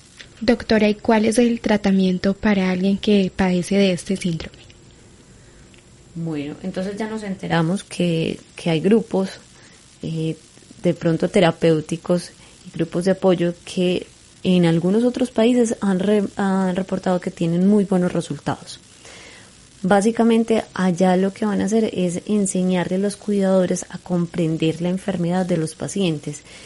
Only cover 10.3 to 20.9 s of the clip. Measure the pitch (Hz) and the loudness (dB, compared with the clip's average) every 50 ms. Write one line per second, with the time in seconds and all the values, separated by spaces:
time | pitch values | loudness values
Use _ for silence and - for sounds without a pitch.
10.3 | 156 - - - - - - - - - - 175 165 - - 170 160 151 180 175 | -6 -8 -12 -20 -20 -20 -20 -20 -12 -4 -2 -2 -2 0 0 0 0 0 0 2
11.3 | - 208 175 165 165 - - 165 160 156 151 - 165 165 - - 180 175 - - | 2 4 4 4 2 2 2 2 2 2 0 -4 -8 -6 -2 -2 -2 -2 -2 -8
12.3 | - - - - - - - 185 - 160 165 165 - 175 175 190 185 185 - 190 | -18 -20 -20 -20 -20 -20 -20 -12 -6 -6 -6 -4 -4 -2 0 0 0 2 4 2
13.3 | 180 165 170 175 170 - - - - 185 180 180 180 - - - - - - - | 2 2 0 -2 -4 -6 -12 -10 -4 -2 0 0 0 -2 -6 -10 -20 -20 -20 -20
14.3 | - - - 185 180 180 170 165 165 170 165 180 202 226 240 247 240 - 254 247 | -14 -6 0 2 4 4 4 4 4 2 2 2 2 2 2 0 0 0 -4 -2
15.3 | - 226 220 247 247 247 233 220 - - 208 196 185 180 190 202 214 208 196 - | 0 2 2 4 4 2 2 0 -2 -2 -2 0 0 0 2 2 2 2 0 -2
16.3 | - - 202 196 190 190 190 185 180 202 190 - 190 185 - 190 180 180 - 185 | -4 -4 -2 0 0 0 0 0 -2 -2 -4 -4 -6 -4 -2 -2 -2 -2 -2 -6
17.3 | - - 175 165 170 180 185 196 208 208 196 185 190 180 180 175 - - - - | -6 -4 -2 -2 0 2 4 4 4 4 2 2 0 0 0 0 -2 -2 -4 -4
18.3 | 143 139 - 147 - - - - - - - - - - - - - - - - | -8 -8 -6 -6 -6 -8 -8 -18 -20 -20 -20 -20 -20 -20 -20 -20 -20 -20 -20 -20
19.3 | - - - - - - - - - - - 180 202 202 196 226 226 - 226 233 | -20 -20 -20 -20 -20 -20 -20 -20 -14 -6 0 2 2 2 2 2 0 2 2 4
20.3 | 226 233 226 - 220 220 - - - - 185 185 | 4 2 2 2 0 -2 -2 -4 -4 -2 0 0